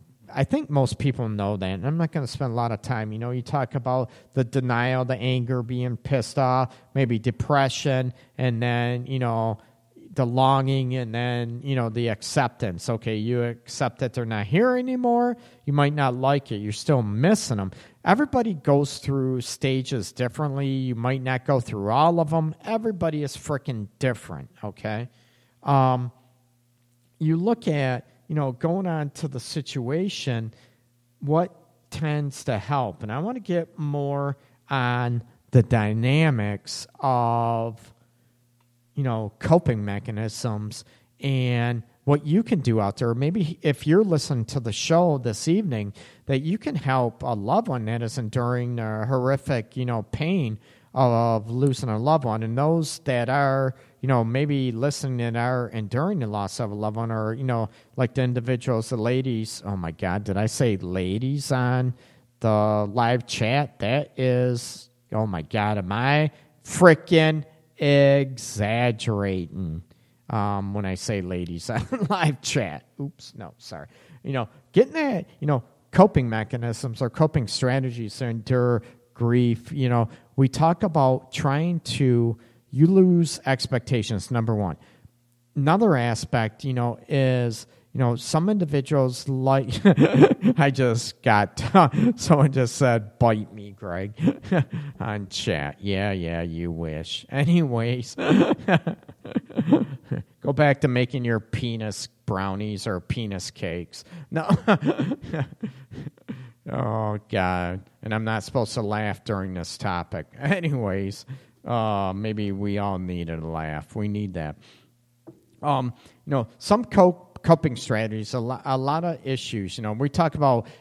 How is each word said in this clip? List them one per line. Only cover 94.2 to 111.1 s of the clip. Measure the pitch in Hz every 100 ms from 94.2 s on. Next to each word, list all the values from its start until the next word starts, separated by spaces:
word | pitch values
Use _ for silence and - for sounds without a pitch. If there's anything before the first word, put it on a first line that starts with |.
| 170 - - 180
<laughs> | - 165 143 -
on | - 104 95
chat. | - - 80 71 -
Yeah, | 98 95 101
yeah, | 95 82 85
you | 85 82 85
wish. | 82 82 78 80 - -
<laughs> |
Anyways, | 135 143 170 147 117 117 123 120 - 269 - - - - 170 - - - - - - - - 170 - - 139 -
<laughs> | - - _
go | -
back | 139 147 135
to | 143
making | 123 123 139
your | 120 113
penis | - - 123 113 107 101 - _ -
brownies | 95 98 95 107 98 -
or | 90
penis | - - 107 98 -
cakes. | - 92 85 85 - - 175 147
No. | 160 - - -
<laughs> | - - - 180 277 - 160 131 - 220 - - - - - - - 127 - -
Oh, | 127 123 110 107 104 -
God. | 104 92 90 87 95 - _
And | 110
I'm | 110
not | 110 110
supposed | - 135 113
to | 123
laugh | 104 104 107 95
during | - 101 95
this | 90 82 -
topic. | 104 87 85 85 73
<laughs> | -
Anyways, | 139 196 165 139 104 95 98